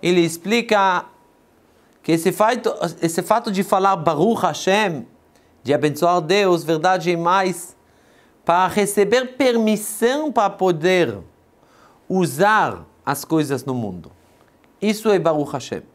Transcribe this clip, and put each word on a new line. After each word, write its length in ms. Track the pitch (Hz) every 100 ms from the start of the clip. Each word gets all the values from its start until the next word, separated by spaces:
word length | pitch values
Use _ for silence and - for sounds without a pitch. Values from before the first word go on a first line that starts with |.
Ele 180 | 170 180
explica 840 | 170 165 190 233 233 208 196 180 - _ _ _ _ _ _ _ _ _
que 80 | -
esse 200 | 160 175
fato, 400 | 175 214 247 - - 170 165
esse 220 | 165 165
fato 280 | 175 220 226
de 120 | 190
falar 320 | 190 196 190 190
Baruch 440 | 156 151 190 226
Hashem, 680 | 180 147 - 196 208 151 - _ _ _ _ _
de 100 | 117
abençoar 480 | 143 147 143 175 175
Deus, 420 | 156 196 196 175
verdade, 480 | 147 160 175 185 165
é 60 | 170
mais 580 | 170 190 190 175 - - _ _ _ _ _ _ -
para 220 | 170 185
receber 680 | 190 196 202 196 240 254 -
permissão 960 | 269 233 220 214 - - 233 277 311
para 160 | 240 202
poder 680 | 196 185 170 165 185 147 101 87 _ _ _ _ _ - _ _
usar 800 | 185 175 131 202 214 160 92 78 _
as 220 | - 143 -
coisas 400 | 160 147 135 131
no 80 |
mundo. 380 | 127 107 90 80 _ _ _ _ _ _ _
Isso 300 | 202 214 220
é 80 | 196
Baruch 360 | 160 156 143
Hashem. 280 | 139 - 95 -